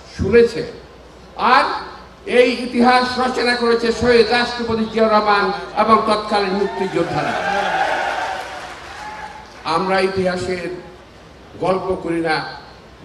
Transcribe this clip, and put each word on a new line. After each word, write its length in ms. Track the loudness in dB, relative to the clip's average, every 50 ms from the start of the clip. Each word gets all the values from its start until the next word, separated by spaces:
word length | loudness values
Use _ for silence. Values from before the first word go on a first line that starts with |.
| -20 -18 -6
শুনেছে, 560 | -4 -2 4 6 6 6 6 2 -4 -8 -8 -10 -14 -18 -20 -20 -20 -20 -20 -20 -20 -20 -20 -8
আর 280 | -2 2 4 4 4 4 2 -2 -6 -8 -12 -14 -18 -20 -20 -20 -16 -8
এই 260 | 0 4 6 6 6 4
ইতিহাস 680 | -2 -4 -4 0 4 4 6 6 4 2 0 -2 -2
রচনা 380 | -2 -2 -2 0 0 0 0
করেছে 360 | 0 2 2 2 2 2 0 -2
শহীদ 360 | 0 2 4 6 6 6 4
রাষ্ট্রপতি 560 | 4 2 0 0 -2 -6 -4 -4 -2 -2 -2
জিয়াউর 280 | -2 2 2 2 4 4
রহমান 400 | 4 4 4 2 2 2 0 -2 -4 -8 -8 -2 -2
এবং 220 | 4 4 4 4 4
তৎকালীন 440 | 2 0 -2 0 -2 0 0 0 0
মুক্তিযোদ্ধারা। 840 | 0 0 -2 -2 -2 -4 -4 -2 -2 -2 -2 -2 -2 -2 -2 -2 -4 -4 -4 -2 -2 -2 -2 -2 -2 -2 -2 -2 -2 -2 -4 -4 -4 -6 -6 -6 -8 -8 -10 -12 -12 -14 -14 -14 -16 -16 -16 -16 -16 -14 -14 -14 -14 -14 -14 -16 -16 -18 -20 -20 -20 -12 -8
আমরা 360 | -4 -2 -2 0 0 0 0
ইতিহাসের 760 | 0 0 0 0 -2 -2 -2 -2 -4 -4 -6 -6 -6 -8 -10 -10 -12 -16 -20 -20 -20 -20 -20 -20 -20 -20 -20 -20 -20 -20 -10 -6
গল্প 360 | -2 -2 -2 -2 -2 -4 -6 -6 -4
করি 180 | -6 -4 -4
না, 240 | -2 -2 -2 -4 -4 -8 -12 -16 -18 -20 -20 -20 -20 -20 -20 -20 -10